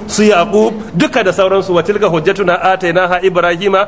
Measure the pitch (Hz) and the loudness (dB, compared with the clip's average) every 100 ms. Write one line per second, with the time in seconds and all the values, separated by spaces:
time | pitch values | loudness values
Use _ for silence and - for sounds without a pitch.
0 | - - 214 185 170 208 226 214 - 170 | -6 0 4 4 2 2 0 -2 -6 -2
1 | 294 254 190 - 190 190 185 175 165 208 | 0 0 0 0 2 0 0 0 0 0
2 | 202 165 156 190 180 170 180 185 180 175 | 0 0 -2 -2 0 0 0 0 0 0
3 | 180 180 185 175 175 170 196 190 | 0 0 0 0 0 0 0 0